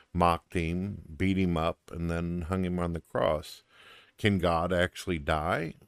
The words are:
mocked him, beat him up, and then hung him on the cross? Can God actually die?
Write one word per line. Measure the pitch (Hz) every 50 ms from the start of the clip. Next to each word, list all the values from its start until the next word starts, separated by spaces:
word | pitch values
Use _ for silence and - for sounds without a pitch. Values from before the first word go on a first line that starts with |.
| - _ -
mocked | 85 87 85 85 82 - _ -
him, | 90 82 80 85 90 95 104 98 - - 80 78
beat | 73 95 95 95
him | 95 95 87 85
up, | 80 80 85 - - _ -
and | - 82 85 85
then | 85 82 85 85 87 87 82
hung | 82 95 95 92
him | 87 90 87
on | 87 85 82
the | 80
cross? | - _ - 131 - 82 78 76 - - - - - _ _ - - - - - - _ _
Can | - - 104 98 90
God | 87 87 85 82 85 90 90
actually | 87 90 90 - - - 92 90 76
die? | 71 80 80 76 76 87 110 143 165 - - - -